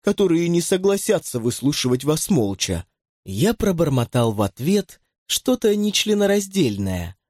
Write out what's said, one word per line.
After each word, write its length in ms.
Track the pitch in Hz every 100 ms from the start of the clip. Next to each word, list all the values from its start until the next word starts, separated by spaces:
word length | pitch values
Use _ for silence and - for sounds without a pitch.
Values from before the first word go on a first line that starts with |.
которые 460 | - 190 190 165 170
не 140 | 175
согласятся 760 | 165 185 196 196 - 190 - 120
выслушивать 640 | 117 - 131 151 127 127
вас 260 | 139 156 -
молча». 560 | 107 101 95 - 85 - _ _ _ -
Я 280 | 95 185
пробормотал 800 | 233 214 170 143 131 117 127 117
в 100 | 104
ответ 600 | 101 - 139 202 - - _ _ _
что-то 480 | - - 254 220 208
нечленораздельное. 1400 | 208 - 214 208 202 202 196 190 135 101 95 90 85 -